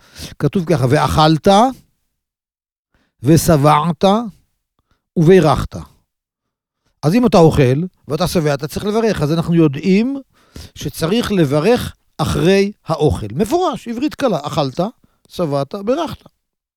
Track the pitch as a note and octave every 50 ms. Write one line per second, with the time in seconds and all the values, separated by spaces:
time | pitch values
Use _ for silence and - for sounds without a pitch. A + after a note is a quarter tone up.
0 | _ _ _ - - - - - D#3 C#3+ - G3 E3 D#3 E3+ - C3+ A#2+ C3+ D3+
1 | D3 D3 D#3+ D#3 D#3 D#3+ D#3+ D3 - G3+ G3 G3+ A#3+ C4+ B3 - _ _ _ _
2 | _ _ _ _ _ _ _ _ _ _ _ _ _ _ _ _ _ _ _ _
3 | _ _ _ _ A2 C3 E3 C#3+ - F3 E3 C#3 C#3 D3+ D3+ D3 D#3 F3 D#3+ -
4 | - F#3+ G3+ A3+ A#3+ G3+ - _ _ _ _ _ _ _ _ _ _ _ _ _
5 | _ _ _ F#3 D#3 D#3+ F#3+ F#3 D3+ D3+ C3 - - - - E2+ - - _ _
6 | _ _ _ _ _ _ _ _ _ _ _ _ _ _ _ _ _ _ _ _
7 | - D3 F#3+ B3 B3 A3+ - F#3+ E3 D#3 - D3+ C#3 B2 C3 D3 F3+ F#3 - _
8 | _ - C#3 D#3+ F3+ D3+ - F3+ D3 D3+ C#3+ - D3+ C#3+ - F#3+ F3+ G#3 G#3 A3+
9 | A3+ A3 F3 - D3+ C#3 E3 E3 D#3 D#3+ E3+ E3+ D#3+ D3+ C3 - - F3 F#3 G3+
10 | A#3 C4 C#4 C#4 C4 _ _ _ _ _ - - - - _ - - D3+ - -
11 | E3 D#3+ G#3 A#3+ - - G#3+ F#3 D#3+ C3 C#3+ D3+ D3+ G#3+ B3 - - - - _
12 | _ _ _ - D3+ A2 - D3 D3 F3+ G3 G3 G3+ G3+ G#3 _ _ - D#3+ -
13 | D3+ D3 F2 - A2 - A#2 D3+ G#3 G3+ D4 F4 F#4 D#4+ B3 - - A#3 A#3 A#3+
14 | D4 D4 - - C#4 B3 F#3 C#3 D3 D3 - E3+ C#3+ C3 B2 - F3 A3+ - _
15 | _ _ _ _ _ _ - - F3+ C#3+ C#3+ C#3 C#3 - - G3+ G3+ A3+ C4 E4
16 | E4 B3 - - - - _ _ _ _ _ _ _ _ _